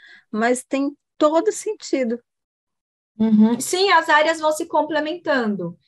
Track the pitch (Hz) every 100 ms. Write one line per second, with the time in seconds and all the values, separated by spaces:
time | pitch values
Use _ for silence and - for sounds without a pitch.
0 | - - _ 214 233 247 - 269 277 -
1 | _ _ 302 330 427 415 427 415 - 285
2 | 240 233 _ _ _ _ _ _ _ _
3 | _ - 220 214 220 240 - 359 392 330
4 | 320 302 311 320 311 311 - 311 302 302
5 | 302 349 330 269 220 196 170 -